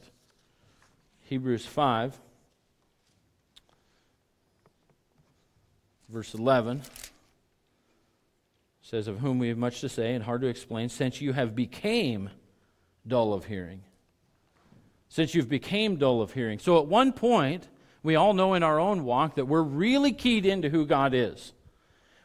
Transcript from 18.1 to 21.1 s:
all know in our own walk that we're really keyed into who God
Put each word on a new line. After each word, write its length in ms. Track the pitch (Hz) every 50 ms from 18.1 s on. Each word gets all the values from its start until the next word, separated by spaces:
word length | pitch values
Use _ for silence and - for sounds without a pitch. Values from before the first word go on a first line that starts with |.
| 160
all 200 | 151 175 214 202
know 200 | 185 190 190 190
in 80 | 180 165
our 160 | 156 151 156
own 260 | 170 202 208 180 143
walk 300 | 120 120 127 156 156 -
that 120 | 143 131
we're 160 | 131 151 165 160
really 500 | 147 135 151 190 233 262 277 277 285 220
keyed 340 | - - 247 233 214 185
into 220 | 202 196 190 160 143
who 180 | 156 165 151
God 280 | 143 160 139 139 139